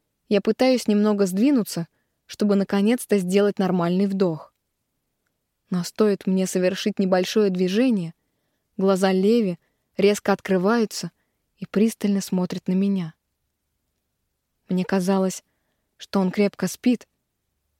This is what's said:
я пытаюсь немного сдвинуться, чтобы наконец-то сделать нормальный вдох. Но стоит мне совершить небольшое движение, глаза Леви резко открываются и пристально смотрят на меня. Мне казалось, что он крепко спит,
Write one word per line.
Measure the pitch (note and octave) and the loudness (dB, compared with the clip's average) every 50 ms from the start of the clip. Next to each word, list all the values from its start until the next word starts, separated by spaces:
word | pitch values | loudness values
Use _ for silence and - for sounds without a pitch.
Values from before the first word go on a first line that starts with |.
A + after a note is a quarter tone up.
| _ _ _ _ _ - | _ _ _ _ _ -2
я | G#3+ G3+ | -2 0
пытаюсь | - A3 G#3+ - B3+ C4 B3+ A3+ - - | 0 0 0 2 2 2 2 2 2 0
немного | G#3 G#3 G#3 G#3+ G#3 G3+ G3+ | 2 2 2 2 2 2 0
сдвинуться, | F#3 F3+ G3 A#3 C#4+ D4 B3 F#3+ - - E3+ E3 - _ _ _ _ _ _ _ | 0 0 2 2 2 2 2 0 -2 -4 -8 -8 -10 _ _ _ _ _ _ _
чтобы | - - - G#3 G3+ G3+ | -14 -6 -2 0 2 2
наконец-то | G3 G3 - - G3+ G3+ G#3+ B3 B3 - - G#3 G3+ | 2 0 0 0 0 2 2 0 0 -2 0 -2 0
сделать | F3+ F3+ F#3+ G3 G3+ G#3 F#3+ - | 0 2 2 2 2 2 0 0
нормальный | F#3+ F3+ F3+ F3+ E3+ E3+ F3+ F#3 G3+ | -2 0 0 0 0 0 0 0 0
вдох. | G3 G3 F#3+ G3 F3 D#3+ D3 - - _ _ _ _ _ _ _ _ _ _ _ _ _ _ _ _ _ _ _ _ _ _ _ - | 0 0 0 0 0 -2 -4 -10 -16 _ _ _ _ _ _ _ _ _ _ _ _ _ _ _ _ _ _ _ _ _ _ _ -6
Но | F#3 F3+ E3+ | -6 -6 -6
стоит | - - - G#3+ G#3 G3 - - G3 | -4 -2 0 0 0 0 -2 -2 -2
мне | F#3 F#3+ F#3 | 0 0 0
совершить | F#3 - F#3 F3+ F#3 F#3+ - - G#3+ G3 - | -2 -2 0 0 0 -2 -2 -4 -4 -2 -2
небольшое | G3 F#3 F#3+ F#3 F3+ - - A3 G#3+ G3 | 0 0 2 0 0 0 0 0 0 0
движение, | F#3 F3+ F#3 F3+ F#3+ G#3+ C4 C4 A3+ F#3+ E3+ D#3+ - _ _ _ _ _ _ _ _ _ _ _ _ - | 0 0 -2 0 0 0 0 0 0 -2 -4 -6 -10 _ _ _ _ _ _ _ _ _ _ _ _ -2
глаза | F#3+ G3 G3 F#3 G3 F#3+ | 0 0 2 2 2 2
Леви | F#3+ F#3+ F#3 G#3 A#3 A#3+ A3 F#3 F3 - _ _ _ _ _ _ _ - | 2 2 2 2 2 2 0 -2 -4 -8 _ _ _ _ _ _ _ 0
резко | F#3+ G3+ G#3 - - - G3 | 2 2 2 0 0 -2 -2
открываются | - - - F#3+ F#3 F3 G3+ A#3 A#3+ A3 G3+ - - - E3+ - _ _ _ _ _ _ _ _ - | -2 -2 -2 0 0 2 2 2 2 0 -2 -4 -8 -12 -12 -14 _ _ _ _ _ _ _ _ -18
и | F#3 | -10
пристально | - - F#3+ A3 A3+ - - - G3+ G3+ G3 | -4 0 2 2 0 0 -2 -2 -2 -2 -2
смотрят | - - - F#3 F3+ - - F#3 - - | -2 -2 -2 -2 -2 -2 -6 -8 -4 -2
на | F#3 | -2
меня. | F#3+ G3 G3+ G3 F#3+ E3+ D#3+ - _ _ _ _ _ _ _ _ _ _ _ _ _ _ _ _ _ _ _ _ _ _ _ _ _ _ _ _ _ _ - | 0 0 0 -2 -2 -4 -8 -10 _ _ _ _ _ _ _ _ _ _ _ _ _ _ _ _ _ _ _ _ _ _ _ _ _ _ _ _ _ _ -4
Мне | F#3 F3+ F3+ | -2 -2 -2
казалось, | - F#3+ G3 F3+ F#3 G3 F#3+ F#3+ F#3+ - - - _ _ _ _ _ _ _ _ _ _ - | 0 -2 -2 0 0 0 0 0 -2 -4 -8 -14 _ _ _ _ _ _ _ _ _ _ -20
что | - - - G3 | -12 -4 -2 0
он | F#3+ F#3 | 0 0
крепко | - G#3 G3+ G3+ - - - F3+ | 0 0 -2 -2 -2 -4 -6 -6
спит, | - - - B3 B3 - - _ _ _ _ _ _ _ _ _ _ _ _ _ _ | -6 -2 0 0 0 0 -4 _ _ _ _ _ _ _ _ _ _ _ _ _ _